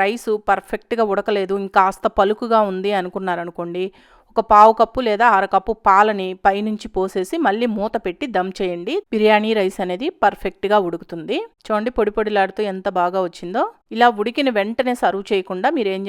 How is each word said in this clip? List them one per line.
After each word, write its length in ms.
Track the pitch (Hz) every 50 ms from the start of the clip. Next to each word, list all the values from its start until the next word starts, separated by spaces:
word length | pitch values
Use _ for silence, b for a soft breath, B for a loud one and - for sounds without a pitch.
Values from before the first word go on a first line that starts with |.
రైస్ 280 | 196 202 233 233 - - 214 214 - -
పర్ఫెక్ట్గా 540 | 196 190 - - - 208 _ - 240 226 226 208 196
ఉడకలేదు, 420 | 202 202 - 214 202 190 185 196 202 196
ఇంకాస్త 420 | 190 - 202 185 190 190 - - 214 - -
పలుకుగా 420 | 196 196 214 214 247 226 226 220 214 196 190
ఉంది 200 | 185 190 202 208 190
అనుకున్నారనుకోండి, 840 | 180 180 - 202 190 185 175 170 170 175 170 - 170 170 170 180 185 190 b b b b b b b b
ఒక 120 | b - 220 -
పావు 220 | 214 208 214 220 220 226
కప్పు 200 | 233 220 - 254 254 226
లేదా 200 | 208 202 233 240 208
అర 100 | 190 196 190 -
కప్పు 200 | 190 190 - 220 - - 208
పాలని 380 | 190 196 208 220 208 196 185 185 185 190 -
పైనుంచి 420 | 202 196 202 214 220 214 208 - 220 -
పోసేసి 400 | 185 185 190 - 196 185 - - 330 302
మళ్ళీ 220 | 208 202 226 247 240 208 214
మూత 160 | 196 226 - 226 -
పెట్టి 200 | 190 170 - 294 262 208
దమ్ 160 | 185 180 190 185 -
చేయండి. 360 | 202 180 175 175 175 220 302 415 - _ -
బిర్యానీ 380 | 214 214 214 214 208 214 220 220 214
రైస్ 200 | 190 190 190 - 190
అనేది 240 | 180 180 185 254 349 - _ -
పర్ఫెక్ట్గా 540 | 202 196 - - 196 - _ - 196 208 214 190 170
ఉడుకుతుంది. 500 | 165 - - - 170 165 156 170 233 349 453 453 _ _ -
చూడండి, 260 | - 220 208 220 254 - -
పొడి 140 | 208 214 208 226
పొడిలాడుతూ 440 | 214 214 214 202 190 190 190 - 214 202 190
ఎంత 140 | 190 185 202 185 180
బాగా 200 | 175 180 185 190 185 175
వచ్చిందో. 360 | - - 180 175 190 247 339 466 - _ _ - 226
ఇలా 120 | 220 240 240 226 202
ఉడికిన 280 | 208 233 240 302 277 269 233 208
వెంటనే 340 | 196 208 226 - 247 247 247 -
సర్వ్ 220 | 226 185 180 196 202 -
చేయకుండా 360 | 220 190 185 - 185 180 196 277 339 285
మీరు 120 | 214 196 190
ఏం 80 | 190 196